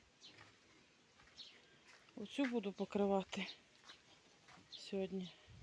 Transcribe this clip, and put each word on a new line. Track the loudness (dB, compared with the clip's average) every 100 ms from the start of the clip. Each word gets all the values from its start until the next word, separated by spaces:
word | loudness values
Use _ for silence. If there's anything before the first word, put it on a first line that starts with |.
| -20 _ -20 -20 -20 -20 -20 -20 -20 _ -20 -20 -20 -16 -16 -18 -20 -20 -20 -20 -16 -10
Оцю | -4 2 2
буду | 2 0
покривати | -2 0 4 6 6 4 -2 -4 -8 -20 -20 -20 -20 -20 -20 -20 -20 -20 -20 -16
сьогодні. | -14 -4 -2 -2 -2 -6 -10 -20 -18